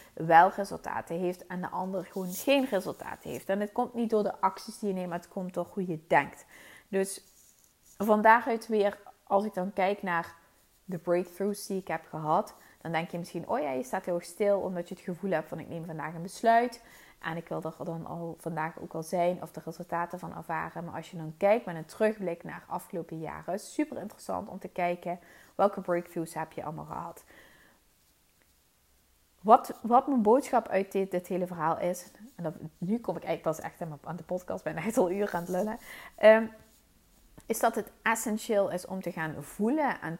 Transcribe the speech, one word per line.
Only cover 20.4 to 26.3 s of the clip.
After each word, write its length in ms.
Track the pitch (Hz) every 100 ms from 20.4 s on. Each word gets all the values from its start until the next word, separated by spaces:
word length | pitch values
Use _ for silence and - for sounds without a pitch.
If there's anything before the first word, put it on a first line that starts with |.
| 165 160 165 165 170
Maar 100 | -
als 160 | 160
je 60 | 170
dan 160 | 156 -
kijkt 280 | 202 233 190
met 100 | 165
een 100 | 160
terugblik 580 | - 214 214 180 170
naar 200 | 165 165 -
afgelopen 520 | 180 - 180 160 160
jaren, 400 | 156 156 160 196
super 380 | - - 302 233
interessant 520 | 214 - - 185 214
om 100 | 202
te 80 | 185
kijken 520 | - 175 175 180 175 - - - -
welke 260 | 202 202
breakthroughs 520 | 185 175 175 175 165